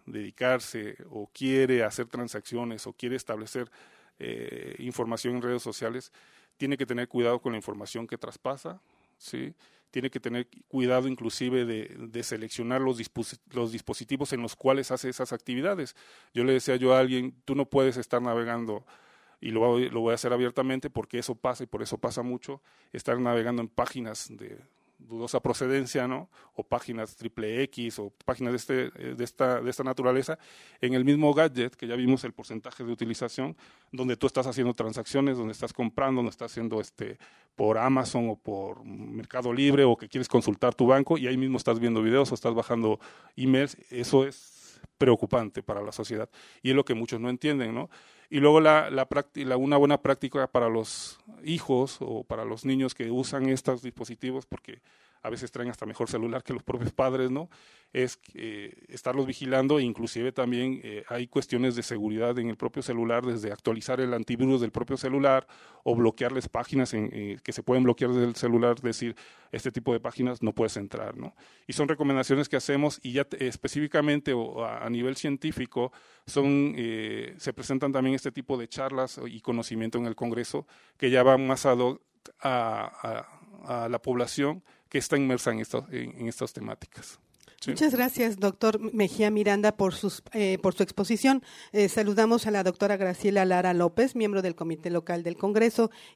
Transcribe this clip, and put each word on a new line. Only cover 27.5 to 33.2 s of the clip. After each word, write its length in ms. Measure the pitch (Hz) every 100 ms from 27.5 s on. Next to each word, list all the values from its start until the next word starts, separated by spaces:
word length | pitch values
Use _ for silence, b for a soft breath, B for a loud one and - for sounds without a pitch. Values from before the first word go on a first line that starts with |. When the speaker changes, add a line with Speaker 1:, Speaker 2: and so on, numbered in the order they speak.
| 117
Speaker 1:
X 380 | 135 - 117 -
o 120 | 101 -
páginas 260 | - 127 123
de, 60 | 123
este, 540 | - 131 127 - 127
eh, 40 |
de 80 | 123
esta, 380 | 120 - 131 120
de 100 | 120
esta 140 | 123
naturaleza, 560 | 131 131 127 131 - 156 B B B B
en 140 | 123
el 100 | 127
mismo 280 | 131 147 151
gadget, 420 | 147 160 123 123 -
que 100 | 117
ya 80 |
vimos 300 | 123 127 131
el 80 | 120
porcentaje 500 | 120 - 110 123 -
de 80 | 120
utilización, 640 | 117 113 110